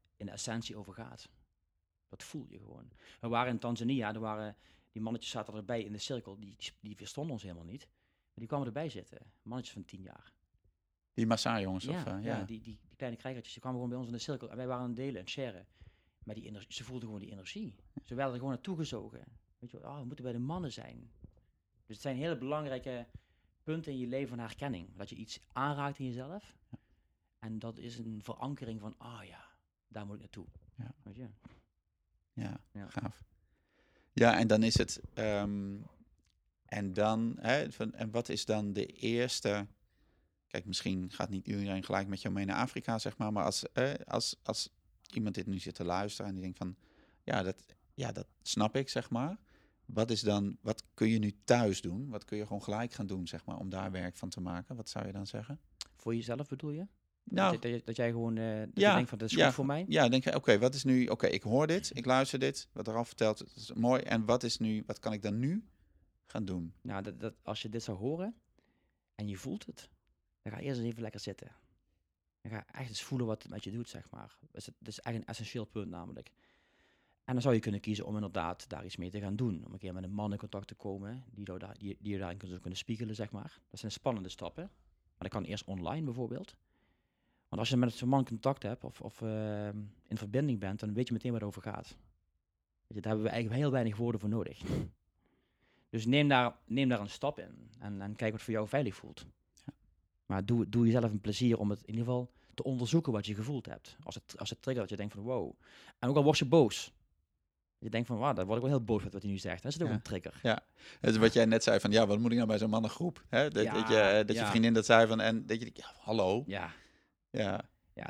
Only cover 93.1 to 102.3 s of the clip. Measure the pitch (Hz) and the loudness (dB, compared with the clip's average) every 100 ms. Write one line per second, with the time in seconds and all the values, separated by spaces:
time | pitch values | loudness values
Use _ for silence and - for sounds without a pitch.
93.1 | 110 110 120 110 120 147 131 113 104 120 | 2 2 0 0 2 2 2 2 0 0
94.1 | 110 104 110 - - - - - - _ | 0 0 0 -2 -6 -4 -4 -4 -10 _
95.1 | _ _ _ _ _ _ _ - 117 113 | _ _ _ _ _ _ _ -6 -2 4
96.1 | 143 147 131 120 - - 123 131 113 101 | 6 8 8 6 0 -2 2 4 2 0
97.1 | - 143 - - - 110 113 104 98 101 | -4 -4 -4 -10 -16 -20 -12 -8 -6 -6
98.1 | 107 110 110 - 110 107 139 117 - 73 | -2 0 0 -2 -2 2 2 0 -4 -12
99.1 | - - - _ _ - - _ _ _ | -16 -18 -20 _ _ -18 -18 _ _ _
100.1 | _ - 95 101 120 98 117 113 120 113 | _ -2 0 4 4 4 6 8 8 4
101.1 | 104 104 104 123 113 104 101 - 113 120 | 0 -2 2 4 4 2 -2 -4 -2 0
102.1 | 123 123 | -2 -4